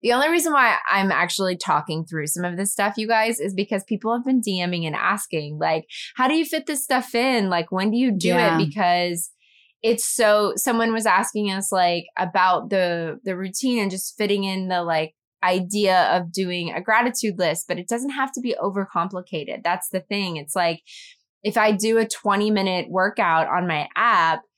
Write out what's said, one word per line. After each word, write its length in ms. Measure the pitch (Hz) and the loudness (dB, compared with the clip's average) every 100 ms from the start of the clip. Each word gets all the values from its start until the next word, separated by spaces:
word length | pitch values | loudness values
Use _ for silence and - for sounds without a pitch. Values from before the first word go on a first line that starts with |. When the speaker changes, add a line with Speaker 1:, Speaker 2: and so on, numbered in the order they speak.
Speaker 1:
The 100 | 226 | 2
only 160 | 247 294 | 2 4
reason 240 | 339 330 | 2 2
why 260 | 294 240 190 - | 4 4 2 0
I'm 220 | 196 190 | 2 2
actually 440 | 151 175 - 185 180 | 0 0 0 -2 -2
talking 480 | - 151 - 156 | 0 -2 0 -6
through 220 | 165 165 151 | -6 -6 -6
some 180 | 175 | -4
of 120 | 180 175 | -4 -4
this 160 | 196 | -4
stuff, 220 | - 202 208 | -2 -2 -2
you 100 | 214 | 0
guys, 320 | 226 220 226 | 0 0 -2
is 160 | 175 | -4
because 300 | 190 202 196 | -4 -2 -4
people 280 | - 208 214 | -2 -4 -2
have 120 | 240 | -2
been 160 | 254 262 | 2 0
D 240 | 220 185 175 | 2 -2 -2
Ming 200 | 175 160 | -2 -2
and 100 | - | -2
asking, 640 | - 202 - 165 147 151 | -2 -2 -4 -6 -6 -4
like, 260 | 160 160 - - - - | -2 -2 -4 -16 -16 -2
"How 100 | 269 | 2
do 80 | |
you 100 | 311 | 2
fit 220 | 311 311 311 | 0 -4 -4
this 160 | 294 | -6
stuff 320 | - 254 247 | -2 -2 0
in? 340 | 233 262 247 196 | 0 2 2 2
Like, 220 | 175 165 | 0 -2
when 220 | 185 196 | -2 0
do 40 | 233 | 2
you 140 | 254 | 2
do 180 | 196 180 | 2 2
Speaker 2:
Yeah. 280 | 175 165 165 | 2 4 2
Speaker 1:
it?" 60 | 160 | 0
Because 640 | 170 180 175 175 170 - _ _ _ _ _ | 0 2 2 0 -4 -8 _ _ _ _ _
it's 200 | 226 226 | 0 0
so, 500 | - - 220 208 208 - | -2 2 4 6 4 0
someone 360 | - 233 226 | 0 2 2
was 140 | 226 214 | 2 2
asking 460 | 185 226 220 208 | 2 2 -2 -2
us, 180 | 190 196 | -2 -2
like, 340 | 190 175 175 - - | 2 2 2 -4 -6
about 520 | 180 190 185 175 - | -2 2 2 2 0
the, 500 | 196 180 170 165 - | 0 0 0 -4 -6
the 120 | - 180 | -6 -6
routine 440 | 190 190 262 240 | -6 -4 -2 0
and 100 | 196 | -2
just 260 | 185 - - | -4 -8 -4
fitting 260 | 208 202 | -2 0
in 220 | 196 190 185 | -2 -4 -2
the, 140 | 180 | -2
like, 320 | 170 160 160 _ _ _ | 0 -2 -2 _ _ _
idea 640 | 185 180 180 208 202 185 123 170 | 0 2 0 0 4 4 4 2
of 160 | 170 | 0
doing 400 | 180 185 180 170 | -4 -4 -4 -4
a 80 | - | -6
gratitude 560 | 185 220 247 233 220 175 | 0 2 2 -2 -4 0
list, 280 | 175 160 - | 0 0 -4
but 120 | 170 | -6
it 100 | 180 | -4
doesn't 220 | 233 269 | -4 -4
have 200 | 277 262 | -4 -6
to 80 | 254 | -4
be 140 | 247 - | -6 -4
overcomplicated. 1000 | 196 196 190 175 180 185 180 165 143 - | -4 -4 -4 -4 -4 -6 -8 -8 -8 -6
That's 240 | 170 180 - | -2 -2 -2
the 100 | 185 | -8
thing. 360 | 180 202 190 160 | -4 -4 -4 -6
It's 180 | 143 190 | -6 -2
like, 260 | 170 165 _ - - _ _ _ | 0 -2 _ -20 -20 _ _ _
if 160 | 208 214 | -2 2
I 140 | 214 | 2
do 260 | 208 214 226 | 2 2 2
a 80 | 220 | 0
twenty 460 | - 208 196 214 | -2 0 2 2
minute 340 | 214 190 180 - | 2 2 -2 -2
workout 600 | 185 190 - 185 160 160 | 0 0 2 2 2 2
on 180 | 180 175 | 0 0
my 220 | 156 147 - | -2 -2 0
app 460 | 233 202 165 160 _ | 4 4 4 0 _